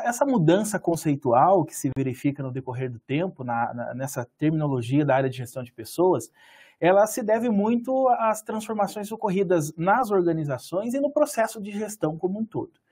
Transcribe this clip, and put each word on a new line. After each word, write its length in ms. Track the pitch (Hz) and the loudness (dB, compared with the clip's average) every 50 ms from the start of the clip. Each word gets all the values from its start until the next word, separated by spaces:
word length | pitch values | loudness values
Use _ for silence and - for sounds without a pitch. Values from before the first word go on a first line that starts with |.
| 226 | 0
essa 220 | 240 233 - 285 | -2 0 0 2
mudança 520 | 277 254 220 160 151 170 196 214 208 - 180 | 2 4 4 6 6 6 4 4 0 -2 -2
conceitual 840 | - - 165 156 - 160 143 135 - 127 117 123 143 175 196 190 151 | -2 -2 -2 0 0 -2 -2 0 2 4 6 6 6 6 6 4 4
que 100 | - - | 0 -4
se 160 | - - 143 123 | -6 -4 -4 -2
verifica 480 | 135 135 131 127 - - 143 139 - 139 | -2 -2 -2 -4 -2 -2 -2 -2 -2 -6
no 80 | 135 | -8
decorrer 400 | 127 135 131 - 120 127 131 127 | -8 -8 -8 -8 -6 -6 -6 -6
do 80 | 120 113 | -8 -10
tempo, 460 | - - 131 151 180 190 160 - 131 | -8 -4 -2 -2 -2 -4 -6 -8 -6
na, 280 | 120 117 117 117 117 120 | -4 -2 -2 -2 -4 -4
na, 200 | 120 117 113 117 | -6 -8 -8 -8
nessa 320 | 123 135 135 - 135 120 - _ _ | -8 -8 -8 -6 -8 -8 -10 _ _
terminologia 680 | 151 156 160 156 151 147 135 127 113 117 131 147 156 | 0 0 0 0 0 0 -2 -2 -2 0 0 2 2
da 100 | 139 131 | 2 2
área 140 | 131 139 135 | 2 0 -2
de 80 | 123 127 | -4 -6
gestão 260 | 123 113 - 131 123 | -10 -10 -10 -12 -12
de 80 | 120 | -12
pessoas, 580 | _ - 110 - - - 175 185 175 127 - - _ _ _ - - - - _ _ _ | _ -16 -16 -8 -2 2 2 4 2 2 -2 -6 _ _ _ -20 -20 -20 -20 _ _ _
ela 260 | - - 185 196 208 214 | 2 4 6 6 4 4
se 160 | - 254 240 | 0 -2 0
deve 260 | 208 214 226 226 247 | 0 0 2 2 2
muito 600 | 220 196 202 220 240 240 233 262 262 262 262 254 | 2 2 2 2 0 0 -2 -2 0 2 2 2
às 320 | 240 233 226 220 214 208 | 2 2 2 0 0 -2
transformações 680 | - - 226 220 220 - 226 214 202 190 - 214 208 202 | -4 -8 -8 -6 -6 -4 -4 -2 -2 -2 -4 -6 -10 -8
ocorridas 640 | 220 220 - 208 180 190 202 175 180 170 151 147 - - | -6 -4 -2 0 0 0 2 2 2 2 0 -2 -4 -2
nas 340 | 160 185 202 247 262 208 | 2 2 2 2 2 2
organizações 840 | 208 190 180 170 165 160 156 147 135 - - - - 185 214 247 240 | 2 2 2 2 0 0 -2 -4 -4 -6 -6 -6 -6 -4 -4 -2 -2
e 60 | 277 | 0
no 100 | 277 294 | -2 0
processo 520 | 285 311 302 285 - - 220 220 - 226 | 2 0 0 2 2 0 -2 -2 -4 -8
de 100 | 196 208 | -10 -8
gestão 460 | 202 202 214 202 208 - - 151 160 160 | -8 -6 -8 -8 -6 -4 -4 -4 -2 -2
como 200 | - 180 190 214 | -4 -4 -4 -4
um 60 | 226 | -6
todo. 300 | 220 - 135 - - _ _ _ _ | -6 -6 -6 -6 -8 _ _ _ _